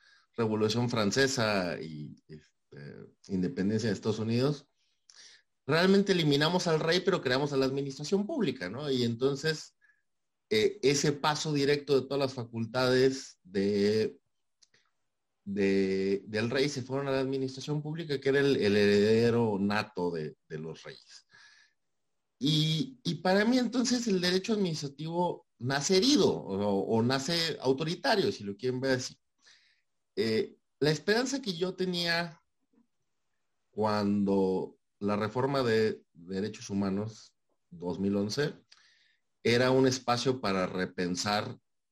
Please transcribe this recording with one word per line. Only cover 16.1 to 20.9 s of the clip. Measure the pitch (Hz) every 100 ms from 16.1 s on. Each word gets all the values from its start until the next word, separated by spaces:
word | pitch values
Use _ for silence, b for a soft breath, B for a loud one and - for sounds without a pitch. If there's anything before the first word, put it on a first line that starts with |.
| 98 -
del | 107 117
rey | 135 147
se | 135
fueron | 120 135 139
a |
la | 135
administración | 131 135 131 131 131 151
pública, | 147 160 156 139
que | 135
era | 139
el, | 139 135
el | 101 101
heredero | 101 101 104 113 117 117 117 98
nato | 101 104 104 - 87
de, | 85 76 76 _
de | 80
los | 78 76
reyes". | 73